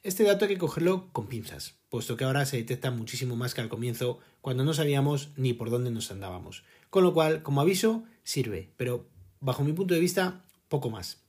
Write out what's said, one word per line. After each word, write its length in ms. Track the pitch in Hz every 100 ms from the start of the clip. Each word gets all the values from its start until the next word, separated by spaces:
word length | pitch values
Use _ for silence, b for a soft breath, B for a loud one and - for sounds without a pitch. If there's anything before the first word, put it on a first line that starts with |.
Este 200 | 202 185
dato 200 | 208 196
hay 120 | 208 190
que 20 |
cogerlo 500 | 165 - 170 185 -
con 140 | - 104
pinzas, 480 | 117 - - - _ _
puesto 280 | 120 - 113
que 80 | 131
ahora 200 | 139 135
se 120 | 127
detecta 340 | 113 123 131
muchísimo 460 | 120 110 - 131 117
más 160 | 123
que 80 | -
al 80 | 113
comienzo, 500 | 113 120 113 123 120 b b
cuando 240 | 139 127 139
no 80 |
sabíamos 560 | 156 151 139 139 143 - -
ni 160 | 131
por 160 | 120 117
dónde 220 | 123 123
nos 200 | 113 107
andábamos. 520 | 98 98 90 80 - b b b
Con 140 | 190
lo 100 | 180
cual, 280 | 165 156 156
como 200 | - 139
aviso, 420 | 156 190 220 226 B B
sirve, 480 | - 143 120 95 92 _
pero 320 | 123 123 - - - _
bajo 240 | 135 123
mi 80 | 139
punto 220 | 160 190
de 80 | 170
vista, 420 | 175 190 185 185 _ _ _
poco 220 | 147 135
más. 320 | 110 - -